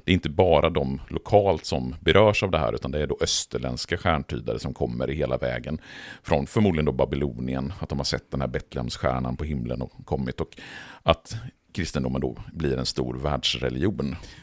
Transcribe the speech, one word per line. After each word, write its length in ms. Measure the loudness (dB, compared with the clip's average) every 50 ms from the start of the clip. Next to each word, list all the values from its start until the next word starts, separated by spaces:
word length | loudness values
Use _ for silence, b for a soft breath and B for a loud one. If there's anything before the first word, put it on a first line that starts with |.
| B
det 80 | 4
är 20 | 4
inte 160 | 4 4 0
bara 400 | 4 4 6 8 8 6 6 4
de 300 | 4 2 0 0 -2 -6 -6 -8
lokalt 560 | -8 -6 0 4 6 6 6 6 2 2 0
som 300 | -2 -2 -2 -2 -4 -6 -2
berörs 420 | 2 6 8 8 8 8 6 4
av 80 | 2 2
det 80 | 2 2
här, 140 | 2 2 0
utan 160 | -2 -4 -2
det 120 | -2 0
är 40 | 0
då 120 | 0 0 0
österländska 760 | 0 0 0 -2 -2 -4 -6 -4 -4 -4 -4 -4 -4 -4 -4 0
stjärntydare 600 | 2 2 2 2 0 -4 -6 -6 -4 -4 -4 -4
som 160 | -4 -6 -4
kommer 360 | -2 -2 -2 -2 -2 -2 -2
i 40 | -2
hela 240 | -2 -2 0 0 -2
vägen 400 | -2 -2 -4 -4 -6 -6 -8 -8 B B B B B B B B
från 240 | B 0 0 0 0
förmodligen 380 | 0 2 2 4 4 4 4 2
då 80 | 2
Babylonien, 800 | 2 2 0 0 0 -2 -2 -2 -4 -4 -4 -4 -4 -4 -4 -6 -6 -8
att 80 | -6 -4
de 100 | -4 -2
har 60 | -2
sett 260 | -2 -4 -4 -6 -4
den 100 | -4 -2
här 80 | -2 -2
Betlehemsstjärnan 880 | -2 -4 -6 -6 -6 -6 -6 -6 -6 -2 -2 0 0 0 -2 -2 -4
på 80 | -4 -4
himlen 380 | -4 -4 -4 -2 -4 -4 -6
och 100 | -6 -10 -10 -12 -6
kommit, 340 | -4 -4 -2 -2 -4 -4 -6
och 160 | -6 -8 -8 B B B B B B B B B
att 340 | B 2 2 2 0 -12 -10 -10 -10 -12 -16 _ _ _
kristendomen 480 | -6 -4 -4 -2 -2 -2 -2 0 -2 -2
då 160 | -2 -2 -4 -6 -12 -12
blir 260 | -6 -2 0 0 2 2
en 80 | 0
stor 280 | -2 -2 -2 -2 -2 -4
världsreligion. 1000 | -2 -2 0 0 0 0 -2 -2 0 -2 -2 0 0 0 0 0 0 -4 -4 -4 -8 B B B B